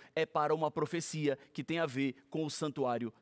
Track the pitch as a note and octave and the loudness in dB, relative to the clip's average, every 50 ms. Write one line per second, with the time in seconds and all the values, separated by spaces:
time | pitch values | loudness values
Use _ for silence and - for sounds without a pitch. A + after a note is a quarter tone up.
0 | - - - D#3+ D#3+ - - D#3 D3+ D3+ D#3 D#3+ D#3 D3+ - D#3+ D3+ - - E3+ | -10 -6 -2 -2 -2 0 2 0 2 4 2 2 2 0 0 0 -2 0 -2 -4
1 | D#3+ - - D#3 D3 C#3 C3 - - - - - C3+ - D#3+ E3+ E3 D3 A#2+ C3+ | -4 -4 -4 0 0 0 0 0 -4 -12 -8 -8 -4 -2 0 0 0 0 2 0
2 | C#3 C3+ B2 - - _ - D#3 D#3+ D3 - - D#3 D3+ C3 D3 C3 B2 A#2+ A2+ | 0 0 -2 -4 -14 _ -4 -4 -2 -2 -2 -2 -2 -2 0 0 0 0 0 0
3 | A#2+ A2 - - | -2 -4 -8 -10